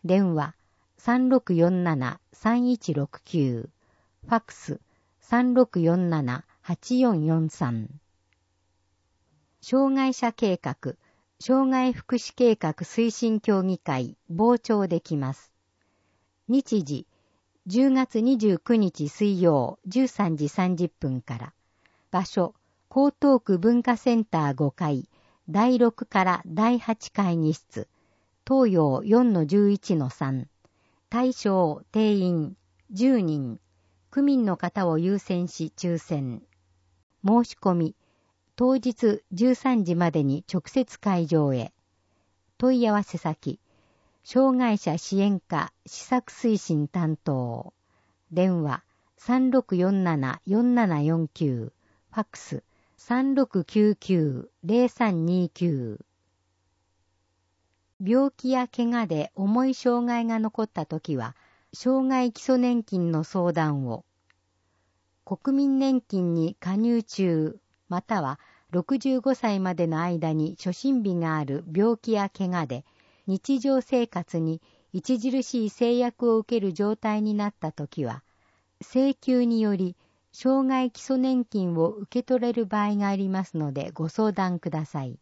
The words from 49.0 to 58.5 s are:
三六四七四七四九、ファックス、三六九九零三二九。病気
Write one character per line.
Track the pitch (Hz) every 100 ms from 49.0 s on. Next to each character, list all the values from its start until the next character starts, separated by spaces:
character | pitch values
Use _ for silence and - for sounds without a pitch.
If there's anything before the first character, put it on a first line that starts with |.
| _ _
三 | - 254 262
六 | 254 - 180
四 | 180 196
七 | 185 156 131 - -
四 | 208 247 240
七 | 214 151
四 | 147 165 160
九、 | - 151 123 117 _ _ _ _
フ | -
ァ |
ッ | 208
ク | -
ス、 | - 139 _ _ _ _
三 | - 240 269
六 | 269 262 190
九 | 165 214 208 202
九 | - 180 156 127 - _
零 | 170 233 247
三 | - 226 175 165
二 | 185 175
九。 | - 175 143 117 104 - _ _ _ _ _ _ _ _ _ _ _ _ _ _ _ _ _ _ _
病 | 190 247 277
気 | - 254